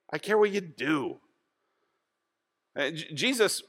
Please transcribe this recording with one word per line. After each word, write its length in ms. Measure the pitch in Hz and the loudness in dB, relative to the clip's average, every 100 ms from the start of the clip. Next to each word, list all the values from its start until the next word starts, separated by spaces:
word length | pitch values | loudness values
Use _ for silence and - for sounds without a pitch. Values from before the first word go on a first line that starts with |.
| - | -10
I 60 | 151 | -8
care 220 | - 214 | 0 4
what 120 | 208 | 4
you 120 | 196 | 2
do. 580 | 180 143 135 156 101 - _ _ _ _ _ _ _ _ _ _ _ _ _ _ _ | -6 -4 -2 0 -2 -8 _ _ _ _ _ _ _ _ _ _ _ _ _ _ _
Uh, 140 | - 139 | -4 -4
J-, 240 | 156 - | -4 -10
Jesus 500 | 151 202 262 202 - | -2 0 4 2 2